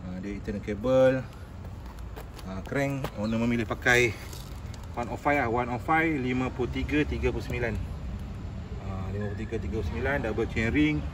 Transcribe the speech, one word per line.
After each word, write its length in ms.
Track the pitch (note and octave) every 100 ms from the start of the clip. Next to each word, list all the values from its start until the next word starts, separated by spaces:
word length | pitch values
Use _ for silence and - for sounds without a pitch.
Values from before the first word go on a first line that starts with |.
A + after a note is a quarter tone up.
| F2+
Ah, 80 | F#2 G2+
dia 160 | G2+
internal 240 | - G2+ G2+
cable. 560 | G2+ B2 C3 C3 C3 - - - - - - - - - - - - F#2
Ah, 160 | F#2+ -
crank 400 | C#3 C#3 C#3 B2 G#2+
owner 160 | G#2+ A2+
memilih 320 | A#2 A#2 A2
pakai 400 | A#2+ B2+ B2 A#2+ - - - - - - - - -
one 160 | A#2+
oh 80 | A#2+
five 240 | D3 C#3+ A#2+
lah, 40 |
one 160 | A#2+ B2
oh 80 | A#2+
five, 320 | - D#3+ D#3+ D3+
lima 320 | B2 B2+ B2+
puluh 240 | - C3
tiga, 320 | C3+ B2 D3 C#3+
tiga 240 | A2+ B2
puluh 160 | A#2+ -
sembilan. 320 | B2 A#2 G2+ F2+ - - - - - - - - - G2
Ah, 160 | F#2+ F#2+
lima 160 | G2+ G#2
puluh 80 | F#2+
tiga, 240 | A2 A2
tiga 160 | - G#2+
puluh 120 | -
sembilan, 220 | A#2 C3 C#3 A#2
double 240 | G#2+ A2
chain 240 | A#2 A2+
ring. 240 | B2+ D3+ D3+ C#3+